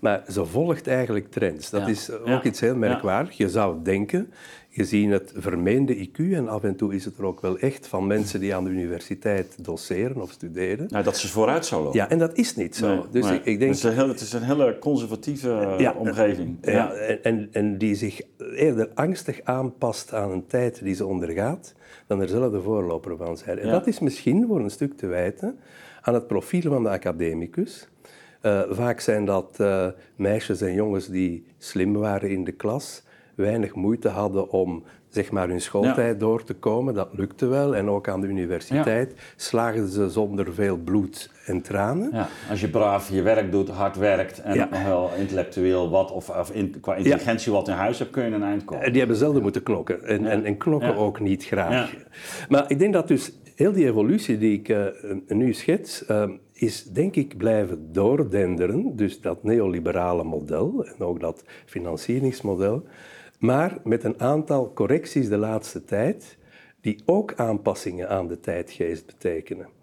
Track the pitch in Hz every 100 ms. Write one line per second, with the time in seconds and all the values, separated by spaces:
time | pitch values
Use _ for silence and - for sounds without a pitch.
0 | 113 98 - 98 85 101 170 151 - 127
1 | 123 104 101 - 98 78 - 104 101 104
2 | - 113 117 127 127 - 117 127 107 -
3 | 101 98 165 - 98 95 101 80 82 98
4 | 107 185 220 - - - - - 98 104
5 | 104 98 - - 90 87 90 123 139 110
6 | 95 - 170 180 113 107 101 95 104 98
7 | 98 - 98 90 92 92 135 135 - 95
8 | 98 104 101 98 98 95 90 92 87 85
9 | - 95 110 98 90 - 87 82 - 90
10 | 120 131 90 - 87 82 92 107 185 151
11 | 101 - 101 98 110 156 160 90 73 67
12 | 98 165 165 165 233 - 90 - 113 95
13 | 95 120 107 90 - 104 135 135 117 113
14 | 135 123 110 120 120 147 131 110 147 135
15 | 113 107 - 139 127 113 101 95 90 -
16 | 110 107 107 92 85 85 - 104 92 98
17 | 107 107 117 113 104 110 104 98 107 101
18 | 104 - - _ - - 151 160 110 -
19 | 156 180 - - - 127 131 - 123 107
20 | - 110 101 92 87 127 120 - 95 92
21 | 98 92 85 82 110 170 - _ - -
22 | _ 98 95 107 127 104 92 107 87 82
23 | 95 82 85 82 - 90 104 170 - -
24 | 147 - - 165 240 196 104 - 143 139
25 | 95 87 90 - 202 269 - - - -
26 | - 120 - 101 - 180 165 139 110 95
27 | 92 82 82 80 85 - 202 - - _
28 | - - - _ 107 101 95 98 120 113
29 | - 107 101 98 - - 101 95 92 -
30 | - - 98 110 - 95 98 92 107 98
31 | 92 92 92 85 - _ - - 92 104
32 | 107 98 98 95 87 - 104 127 - -
33 | _ - _ - 101 113 101 98 95 113
34 | 113 95 101 95 90 95 92 85 - -
35 | _ - 95 101 90 90 - 101 117 131
36 | 117 104 110 117 - 95 113 110 135 104
37 | 92 95 98 - 127 135 143 113 101 101
38 | 98 95 98 98 87 87 - 139 139 113
39 | 131 - - - - 113 117 110 101 95
40 | 98 101 104 101 90 85 101 90 85 98
41 | 92 - - - - 90 - 98 101 151
42 | 247 - - - - 104 98 78 104 101
43 | 98 95 92 113 98 98 95 92 101 95
44 | 101 95 92 - 101 95 95 95 95 92
45 | 90 87 98 95 87 - 92 92 87 92
46 | 95 92 - 90 87 101 95 - - 95
47 | 98 143 127 113 - 101 90 90 104 120
48 | 117 - 117 107 101 101 98 - 139 127
49 | 123 110 147 139 101 - - 98 80 90
50 | - 107 107 104 104 101 - 151 120 104
51 | 104 101 101 98 - 98 85 123 117 -
52 | - - - - - 139 143 143 196 180
53 | 156 131 - - - - 175 196 139 107
54 | 107 208 208 107 110 101 104 107 98 -
55 | 104 98 - 107 123 110 - 165 - -
56 | - 107 104 95 _ - 113 - - 90
57 | 190 170 135 - 110 110 95 85 78 82
58 | 101 143 127 98 92 87 90 120 220 120
59 | 101 - - 82 104 117 98 90 85 87
60 | 87 87 82 80 76 78 135 254 - -
61 | 90 85 82 - - - - - 87 80
62 | - 123 131 127 104 92 98 123 - -
63 | - - - _ 113 131 175 196 - 117
64 | 113 117 123 151 156 143 123 - 98 151
65 | 151 - 120 104 107 110 - - - 101
66 | 127 220 - - _ - - _ - 104
67 | - 185 208 - 117 104 - 92 - 90
68 | 92 98 87 85 - 87 85 - 85 82
69 | - - 92 82 - 90 - _